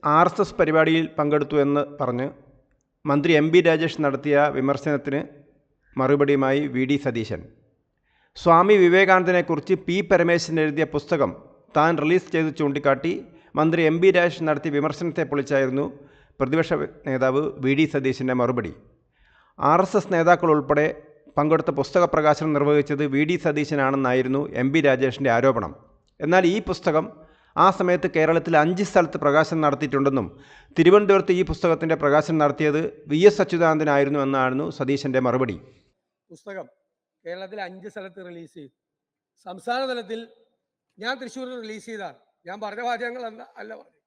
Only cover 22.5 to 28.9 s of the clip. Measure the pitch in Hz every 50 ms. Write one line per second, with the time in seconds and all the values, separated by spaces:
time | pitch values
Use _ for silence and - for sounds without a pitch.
22.5 | 151 143 143 143 147 147 143 143 151 139 151 143 135 139 151 156 180 165 - 170
23.5 | 147 151 147 143 156 143 135 131 139 139 135 127 123 127 127 127 131 139 147 -
24.5 | - 120 127 135 139 165 143 143 131 127 135 131 120 - 139 131 117 117 120 135
25.5 | 127 117 101 80 71 - _ _ _ _ _ _ _ _ - 151 175 185 185 165
26.5 | 185 220 208 - 180 - - 185 151 156 165 214 - - - _ _ _ _ _
27.5 | _ - 160 190 185 - 190 180 180 170 180 185 185 165 156 147 165 170 165 175
28.5 | 165 151 147 165 185 180 202 170